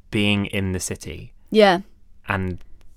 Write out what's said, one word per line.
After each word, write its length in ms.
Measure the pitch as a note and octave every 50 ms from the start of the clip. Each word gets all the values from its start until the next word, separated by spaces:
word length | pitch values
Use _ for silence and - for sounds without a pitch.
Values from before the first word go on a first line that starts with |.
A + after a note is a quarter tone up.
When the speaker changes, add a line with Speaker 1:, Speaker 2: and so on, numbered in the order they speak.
| - -
Speaker 1:
being 360 | - G#2+ G#2 G#2 G#2 G2+ G2+
in 260 | - - G2+ G2 F#2+ F#2
the 80 | F2+
city. 520 | - - G2+ - - - D2 - - - - - - -
Speaker 2:
Yeah. 300 | - G#3+ G#3 G3 F3 F3+ G3 - - - - - - - - -
Speaker 1:
And 300 | G2+ F#2+ F#2+ F#2 F2 - - - - - - - -